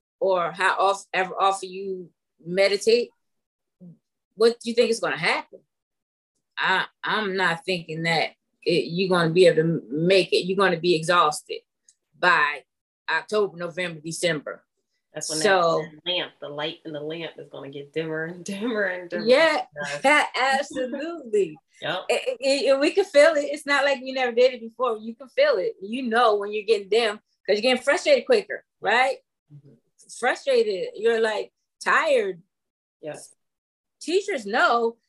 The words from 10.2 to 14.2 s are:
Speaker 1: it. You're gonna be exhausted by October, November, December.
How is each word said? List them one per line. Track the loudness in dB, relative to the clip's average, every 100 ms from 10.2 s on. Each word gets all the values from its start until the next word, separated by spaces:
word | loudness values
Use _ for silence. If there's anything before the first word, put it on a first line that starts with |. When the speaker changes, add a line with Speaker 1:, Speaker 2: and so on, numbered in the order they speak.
| 4
Speaker 1:
it. | 0 0
You're | 0
gonna | 0 2
be | 0 0
exhausted | 2 2 2 0 -8 -14 -16 _ _ _ _ _
by | 2 2 2 -2 -14 _ _ _ -6
October, | -6 -2 -2 -2 -4
November, | -10 -6 -8 -8
December. | -10 -2